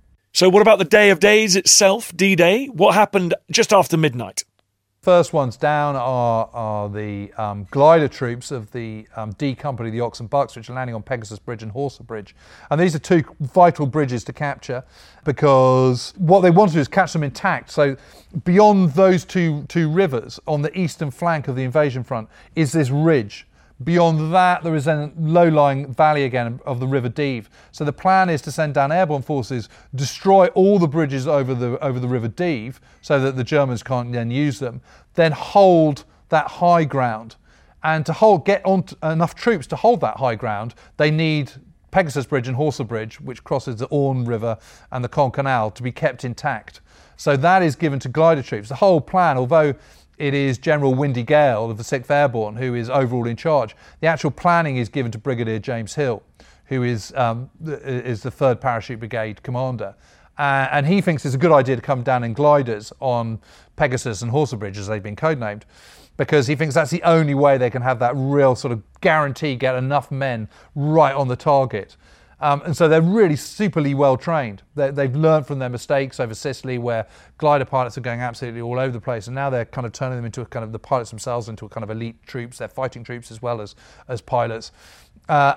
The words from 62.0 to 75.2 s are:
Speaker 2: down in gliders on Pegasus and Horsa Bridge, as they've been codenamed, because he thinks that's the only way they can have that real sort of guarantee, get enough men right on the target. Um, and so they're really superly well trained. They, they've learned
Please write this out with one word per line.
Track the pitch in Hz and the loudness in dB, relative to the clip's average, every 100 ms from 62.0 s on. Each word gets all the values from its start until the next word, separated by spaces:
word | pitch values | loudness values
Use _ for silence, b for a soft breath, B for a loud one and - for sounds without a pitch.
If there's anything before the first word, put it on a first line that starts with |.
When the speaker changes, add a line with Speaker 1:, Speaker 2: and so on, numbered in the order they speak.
Speaker 2:
down | 120 127 120 | 0 -2 -2
in | |
gliders | 113 147 147 123 107 107 - | 0 4 4 2 -6 -10 -8
on | 135 120 113 110 b b b - | -4 -2 -4 -8 b b b -4
Pegasus | 151 123 127 101 | -2 -2 -6 -6
and | 120 | -4
Horsa | 135 143 113 | -2 -2 -4
Bridge, | 101 101 | -10 -10
as | 98 | -8
they've | 107 | -8
been | 104 104 | -8 -4
codenamed, | 156 151 110 104 - b b b b - | -4 -2 -6 -10 -16 b b b b -6
because | 139 151 123 | 0 2 2
he | 147 | -2
thinks | 156 139 | 0 0
that's | 143 | 0
the | 170 | 0
only | 170 165 147 | 2 4 2
way | 139 143 135 | 2 4 4
they | 123 | 0
can | 131 | -2
have | 123 123 | -2 0
that | 120 139 | 0 -2
real | 131 143 135 123 | 0 2 4 2
sort | 143 | -4
of | 120 - - | -8 -10 -2
guarantee, | 185 156 143 127 156 123 | 0 2 0 -4 -6 -2
get | 127 127 | -2 -2
enough | 131 143 - | -2 -2 -4
men | 135 135 117 107 b b 147 | -6 -4 -6 -8 b b -6
right | 143 160 143 139 | 0 4 4 2
on | 131 | -2
the | 123 | -2
target. | 156 139 131 104 - _ b b b b | 2 2 2 -4 -10 _ b b b b
Um, | 151 143 | -2 -2
and | 175 143 | -2 2
so | 165 | 4
they're | 160 | 4
really | 165 214 190 147 | 4 4 2 2
superly | - - 208 165 143 | -6 -4 -2 0 -2
well | 139 143 127 | 2 2 2
trained. | - 160 120 98 _ | -2 -4 -4 -10 _
They, | 143 139 | -4 -4
they've | 139 139 | -2 -2
learned | 135 | 0